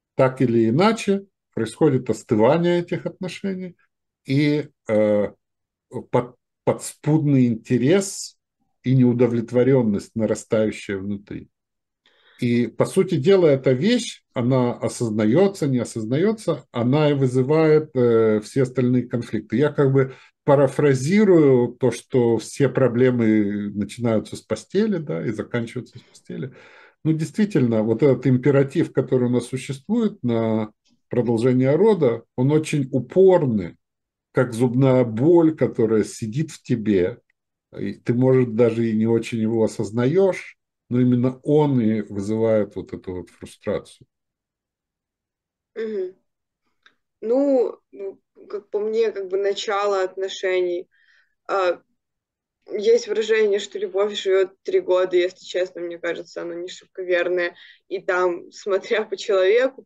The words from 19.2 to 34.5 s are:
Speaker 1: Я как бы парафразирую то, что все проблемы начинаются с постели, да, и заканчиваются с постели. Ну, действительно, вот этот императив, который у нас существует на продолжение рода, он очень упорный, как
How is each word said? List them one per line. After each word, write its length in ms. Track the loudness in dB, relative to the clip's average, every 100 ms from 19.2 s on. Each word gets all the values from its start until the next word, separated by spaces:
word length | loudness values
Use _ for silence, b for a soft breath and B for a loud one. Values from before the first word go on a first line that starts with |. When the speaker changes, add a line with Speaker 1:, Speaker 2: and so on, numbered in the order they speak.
| -6 -8 -4 0
Speaker 1:
Я 120 | 0
как 200 | 2 2
бы 220 | 2 0 B B _
парафразирую 1200 | 2 4 4 2 0 2 2 4 6 6 6 4 2 0
то, 100 | -2
что 460 | -2 -2 0 2 0
все 300 | -4 -2 0
проблемы 1000 | 2 2 4 2 4 4 4 2 -4 -6
начинаются 600 | -6 -8 -4 -2 -2 -4 -12
с 60 |
постели, 560 | -8 -10 -4 -2 -2 -2
да, 280 | -6 -8 -6
и 40 |
заканчиваются 640 | -8 -6 -6 -6 -10 -14 -20
с 20 |
постели. 500 | _ -20 -16 -12 -12 B B B B B
Ну, 80 | -4
действительно, 680 | -2 -4 -2 0 2 2 0
вот 180 | 0 2
этот 220 | 2 2 2
императив, 640 | 2 2 2 2 0 -2
который 360 | -2 0 0 0
у 40 |
нас 140 | -2 -4
существует 760 | -10 -10 -12 -4 -2 -2 -2
на 480 | -2 0 0 -2 -4 _ _ _ -6
продолжение 640 | -2 0 0 2 2 2 2
рода, 480 | 2 4 0 -2 -8 -2
он 160 | -2
очень 360 | -2 -2 -4 -2
упорный, 840 | -4 -2 4 6 6 2 -2 -4 -10 _ _ _ _ _
как 200 | -2 0